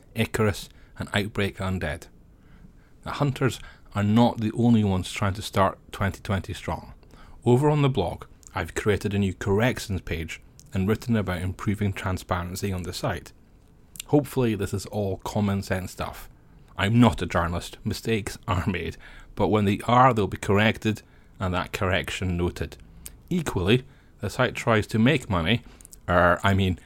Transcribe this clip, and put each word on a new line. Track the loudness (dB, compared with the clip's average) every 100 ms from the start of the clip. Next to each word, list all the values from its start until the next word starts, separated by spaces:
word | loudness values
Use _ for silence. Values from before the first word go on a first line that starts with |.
| -8
Icarus, | -4 -2 2 2 0 -8 -18 -16 -12
and | -4
Outbreak | -2 -2 -2 -2 -2
Undead. | -4 -2 -4 -6 -12 -20 -20 -20 -20 -20 -20 -20 -20 -16
The | -10
Hunters | -2 -2 0 -2 -2 -10 -20 -8
are | -2
not | 2 6 4 2
the | -2
only | 2 4 6
ones | 4 0 -2
trying | -4 -2
to | -2
start | -2 2 2 0 -10
twenty | -4 -4 -4
twenty | -4 -4 -4
strong. | -8 -8 -8 -10 -20 -20 -20 -20 -4
Over | 2 4 4
on | 4
the | 2
blog, | 2 -2 -4 -14 -20 -10
I've | -8 -6
created | -2 0 2 0
a | 0
new | 0
corrections | -2 0 2 2 -2 -4 -6
page | -6 -8 -8 -12 -18 -20 -8
and | -2 0
written | 0 0 -2
about | -2 -4
improving | -6 -4 -4 -2 -2
transparency | -2 -4 -4 -4 -4 -4 -6 -4
on | -4
the | -6
site. | -6 -6 -6 -10 -20 -20 -20 -20 -20 -20 -18 0
Hopefully | 0 2 0 0
this | 0 -4
is | -6
all | -6 -4 -4 -4
common | -4 -2 0 0
sense | -2 -4 -6
stuff. | -8 -10 -12 -18 -20 -20 -20 -14 -4
I'm | 2 6
not | 6 4
a | 0
journalist. | 0 0 -2 -8 -8
Mistakes | -8 -6 -2 -2 -4 -8 -4
are | -2 -2
made. | -2 -6 -10 -16 -20 -10
But | -2 2
when | 4
they | 2 2 4
are, | 6 6
they'll | 4 0
be | -2
corrected, | 2 4 4 2 -2 -4 -6 -20 -20 -6
and | -4
that | -2 -4
correction | -4 0 0 -2 -4 -4 -2
noted. | -2 -4 -8 -12 -20 -20 -20 -18 -6
Equally, | -4 -2 -2 2 2 0 -20 -20 -10
the | -6
site | -2 -2
tries | -2 0 2 2
to | 2
make | 4 2 0
money, | 0 2 0 -2 -20 -20 -10 2
er, | 4 6 4
I | 2
mean, | 2 2 -2